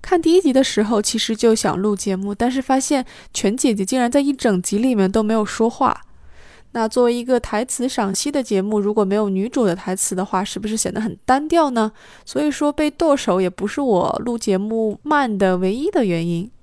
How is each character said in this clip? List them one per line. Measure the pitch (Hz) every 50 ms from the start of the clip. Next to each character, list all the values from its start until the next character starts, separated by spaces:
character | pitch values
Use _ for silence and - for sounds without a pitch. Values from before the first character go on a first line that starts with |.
看 | - - 370 349
第 | 320 330
一 | 330 370
集 | - 285
的 | 247 262
时 | 269 - - 208
候， | 214 208 240 208
其 | 208 - -
实 | 220 - - 226
就 | 214 - 233 220
想 | 220 - 190 - 175
录 | 196 214 208
节 | 196 - 202 190
目， | 185 196 202 208
但 | - 233 247
是 | 254 269
发 | 254 - 262 262
现 | 254 - 294 269 247 - - - - -
全 | - - - 196 214
姐 | 262 - 269 220
姐 | 208 190
竟 | 190 262 262
然 | 247 240
在 | 254 285
一 | 277 277 277
整 | 269 - 233 196 180
集 | 180 - 196
里 | 202 233 262 247
面 | 208 190 190
都 | 196 226
没 | 220 214
有 | 220 220
说 | 208 196 - - 226 233
话。 | - - 269 247 - - - - - - - - - - - - - - - -
那 | - 240 226
作 | 220 - 254 247
为 | 240 240
一 | 240 233
个 | 254 254 240
台 | - - - 208 247
词 | 254 - - 240 269
赏 | - - 214 196 196
析 | - - 285
的 | 294 285
节 | 247 - 214 190
目， | 190 208 214 208
如 | 196 208
果 | 214 226
没 | 208 190 196
有 | 214 220 202
女 | 190 185 196 247
主 | - 277 233
的 | 196 170
台 | 190 - - 185
词 | 190 - - 190
的 | 180
话， | 190 - - 185 196
是 | - - 190
不 | 202 214
是 | 220
显 | 220 - -
得 | 175 -
很 | 220 196 175 - -
单 | - 254 269 294 311
调 | 330 339 311 277
呢？ | 254 226 220 220 - - - - - - -
所 | - - -
以 | 294 302
说 | 269 - 302 294
被 | 294 - 302 302
剁 | 294 _ 339 320 277
手 | 277 - - 180 185
也 | 185 180
不 | 185 - -
是 | 208 - -
我 | 285 254 208 175 - - - -
录 | - 240 233
节 | 226 - 220 190 185
目 | 202 214 226 226 220 214 208 -
慢 | - 294 311 285 277 233 214 190
的 | 196 185 185
唯 | 180 185 185 208
一 | 247 294 392
的 | - 349 240
原 | 190 170 165 165
因。 | 170 170 170 190 240 - -